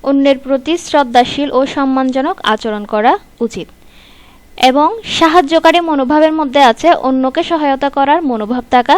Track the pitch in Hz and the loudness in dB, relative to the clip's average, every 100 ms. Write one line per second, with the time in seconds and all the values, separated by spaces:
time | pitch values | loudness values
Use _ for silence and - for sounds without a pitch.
0 | 269 277 277 269 269 269 269 339 - 302 | 0 2 2 0 -2 -4 -2 -6 -2 -2
1 | 262 240 254 - 285 254 269 - 269 262 | 2 2 0 -2 -2 -2 -2 -2 -2 0
2 | 262 262 285 381 - 214 226 208 208 214 | -2 -2 -4 -4 -4 -4 -4 -8 -6 0
3 | 226 392 - _ 233 - 160 _ - - | 0 0 -6 _ -8 -8 -14 _ -20 -20
4 | - - - _ _ - 254 262 311 453 | -20 -20 -20 _ _ 0 0 2 0 -2
5 | - - 330 339 285 320 330 339 330 285 | -10 -2 2 2 2 2 2 2 0 -2
6 | 254 302 311 311 294 277 262 226 320 339 | 0 2 2 0 -2 4 4 4 2 2
7 | 262 262 262 269 339 330 294 269 285 277 | 0 0 -2 -2 -4 -2 -2 -2 -2 -2
8 | 277 311 311 226 214 254 - 254 240 | 0 0 0 -4 -4 -6 0 0 2